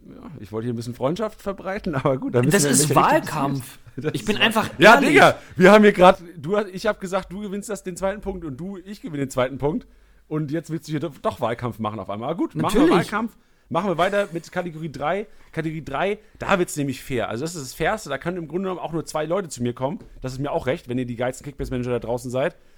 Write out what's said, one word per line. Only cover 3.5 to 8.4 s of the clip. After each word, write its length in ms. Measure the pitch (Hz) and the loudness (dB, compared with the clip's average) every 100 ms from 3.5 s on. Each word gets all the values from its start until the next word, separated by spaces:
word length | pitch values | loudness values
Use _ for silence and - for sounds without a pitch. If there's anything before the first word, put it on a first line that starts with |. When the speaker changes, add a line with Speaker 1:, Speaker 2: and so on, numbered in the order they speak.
| 139 | -4
Speaker 1:
das 60 | - | -8
geht. 120 | - | -18
<laughs> 0 | - | -16
Das 200 | - 147 | -8 -6
Speaker 2:
Ich 80 | 143 | -4
Speaker 1:
ist 60 | - | -4
Speaker 2:
bin 100 | - | 0
Speaker 1:
Wahl-, 80 | 220 | 2
Speaker 2:
einfach 240 | 220 - - | 2 -2 6
Speaker 1:
ja, 160 | 190 240 | 10 10
Speaker 2:
ehrlich. 140 | 277 | 8
Speaker 1:
Digga, 280 | 339 175 - - - | 8 8 6 -4 6
wir 140 | 185 | 10
haben 120 | 214 | 10
hier 80 | 208 | 10
grad, 320 | 175 180 196 170 170 | 10 8 8 -2 -12
du 180 | 143 208 | -2 -2
hast, 140 | 202 | -2
ich 180 | 185 214 | -4 -4
hab 140 | 202 | -4
gesagt, 300 | 190 190 175 | -4 -6 -6
du 100 | 190 | -10
gewinnst 280 | 208 202 196 | -8 -8 -8
das, 140 | 196 | -10
den 140 | 185 170 | -10 -6
zweiten 240 | 190 208 | -6 -4
Punkt 240 | 196 185 | -8 -8